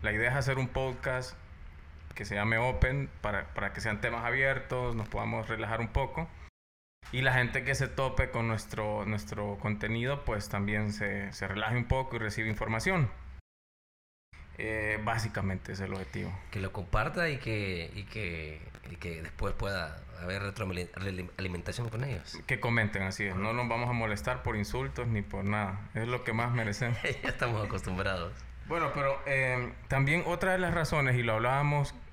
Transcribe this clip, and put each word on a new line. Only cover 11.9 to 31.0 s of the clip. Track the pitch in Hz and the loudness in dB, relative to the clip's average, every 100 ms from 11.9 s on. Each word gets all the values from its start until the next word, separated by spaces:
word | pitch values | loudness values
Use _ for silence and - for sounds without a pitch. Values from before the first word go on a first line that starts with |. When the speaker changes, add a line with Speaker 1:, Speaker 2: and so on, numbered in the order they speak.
| 131 127 120 | 2 2 -2
Speaker 1:
y | |
recibe | 107 104 110 | -2 0 0
información. | 107 110 113 180 190 127 - - - _ _ _ _ _ _ _ _ _ - - - | 0 0 2 4 4 4 0 -12 -14 _ _ _ _ _ _ _ _ _ -20 -18 -6
Eh, | 110 110 107 107 107 | -2 0 2 0 0
básicamente | 117 107 104 95 92 - | 0 0 0 0 -2 -4
ese | 95 98 | -6 -4
es | |
el | 95 | -4
objetivo. | 92 101 92 92 - | -6 -6 -6 -6 -8
Speaker 2:
Que | 98 | -6
lo | 95 | -4
comparta | 104 90 107 131 156 170 | -4 0 2 2 0 0
y | 139 | 0
que, | 120 107 98 90 82 | -2 -2 0 -2 -4
y | 104 98 | -8 -8
que, | 110 98 82 78 78 82 - - | -6 -4 -4 -8 -10 -12 -14 -12
y | 82 | -8
que | 87 82 | -6 -6
después | 80 - 98 | -8 -2 -2
pueda | - 98 98 80 80 - - | 0 0 -2 -4 -6 -12 -8
haber | 87 98 | -4 -2
retroalimentación | 101 98 101 90 87 - 98 92 90 - 95 87 - 95 120 | -2 -2 -2 -2 -4 -4 -4 -4 -6 -4 -2 -2 -4 -2 -2
con | 113 | -2
ellos. | 139 117 - 80 - | -2 -4 -6 -10 -2
Speaker 1:
Que | 127 | 0
comenten, | 120 117 104 98 | 4 4 4 2
así | 95 95 101 | -2 0 -2
es. | 92 | 0
No | 104 | 0
nos | 120 120 | 0 0
vamos | 117 120 | 2 2
a | |
molestar | 120 110 104 - 127 | 2 0 0 -2 -2
por | - 107 | 0 0
insultos | 101 123 135 - 120 | 0 0 -2 -2 0
ni | 110 | 0
por | 101 101 98 | 0 -2 0
nada. | 104 101 98 101 | 0 0 -2 -4
Es | 110 117 | -4 0
lo | 123 120 | 0 0
que | |
más | 110 120 | 0 2
merecemos. | 123 107 107 120 120 139 | 2 0 0 0 0 0
Speaker 2:
<laughs> | 127 | 0
Ya | - | -2
estamos | 120 123 110 | 0 0 2
acostumbrados. | 104 95 95 92 98 92 85 110 - - - | 0 -2 -2 0 0 0 -4 -6 -12 -12 -4
Speaker 1:
Bueno, | 165 151 | 0 0
pero, | 143 139 135 - | 2 0 0 2
eh, | 135 131 127 123 - - | 2 4 2 0 -6 0
también | 135 139 160 - | 4 6 4 2
otra | 170 190 | 2 4
de | 185 | 4
las | 180 | 4
razones, | 170 151 160 | 2 4 4